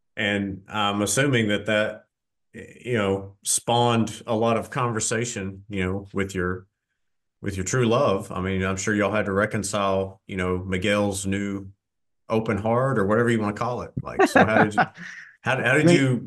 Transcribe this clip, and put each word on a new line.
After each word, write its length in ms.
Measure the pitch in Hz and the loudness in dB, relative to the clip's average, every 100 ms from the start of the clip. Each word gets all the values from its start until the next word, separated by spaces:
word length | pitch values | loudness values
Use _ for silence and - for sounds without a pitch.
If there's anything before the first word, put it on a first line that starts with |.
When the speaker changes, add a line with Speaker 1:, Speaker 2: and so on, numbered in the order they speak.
| _ - | _ -4
Speaker 1:
And 440 | 104 104 98 98 - | 0 0 -2 -6 -6
I'm 320 | 107 101 101 | -2 0 0
assuming 480 | 101 - 143 123 107 | 0 2 2 2 2
that 160 | 101 101 | 0 2
that, 400 | 107 107 - _ _ _ _ _ | 0 0 -4 _ _ _ _ _
y-, 280 | - - - - | -20 -20 -12 -4
you 120 | 117 | 0
know, 380 | 98 98 98 - | 2 0 -4 -10
spawned 800 | - - - 120 120 117 107 - - | -4 -4 2 2 4 2 0 -4 -4
a 80 | 113 | 0
lot 200 | 113 113 | 0 0
of 140 | 98 | -2
conversation, 960 | 143 120 110 - 113 120 104 95 98 98 | -4 -2 -2 -2 -4 -4 -6 -8 -10 -10
you 140 | 101 | -4
know, 240 | 92 98 98 | -2 -4 -6
with 200 | 101 95 | -6 -4
your, 340 | 95 90 92 - _ _ _ _ _ _ _ | -2 -4 -4 -10 _ _ _ _ _ _ _
with 160 | - 95 | -8 -6
your 80 | 92 | -2
true 200 | 135 117 | 0 2
love. 460 | 120 139 95 - | 4 2 0 -2
I 80 | - | -4
mean, 240 | 95 95 | -2 0
I'm 140 | 95 95 | -2 -2
sure 180 | 113 104 | 0 2
y'all 160 | 98 | 2
had 140 | 107 101 | 0 0
to 80 | |
reconcile, 880 | 98 107 110 95 107 98 95 95 - - | 0 0 -2 -2 -2 0 0 -2 -8 -10
you 120 | 98 | -4
know, 200 | 92 90 | -2 -2
Miguel's 680 | 92 92 104 104 104 95 98 | -2 -2 2 2 2 -2 -2
new 420 | 98 101 98 95 - _ _ _ _ - | -2 -4 -6 -10 -20 _ _ _ _ -2
open 280 | 113 113 104 | -2 0 -2
heart 400 | 113 117 135 113 | 2 2 2 2
or 80 | 98 | 2
whatever 240 | 110 120 | 2 2
you 100 | 113 | 2
wanna 120 | 104 | 0
call 280 | 104 120 120 | -4 -4 -6
it. 100 | 85 - | -8 -10
Like, 220 | - - 381 | -6 0 4
so 180 | - - | 4 4
how 180 | 220 | 4
did 100 | 208 202 | 2 0
you, 60 | - - - | -2 -4 -18
Speaker 2:
<laughs> 280 | - - _ | -16 -20 _
Speaker 1:
how, 200 | 120 131 | -4 0
how 120 | 113 | 2
did 140 | 143 156 | 4 6
Speaker 2:
Wait. 120 | 175 | 6
Speaker 1:
you 260 | 135 120 | 4 0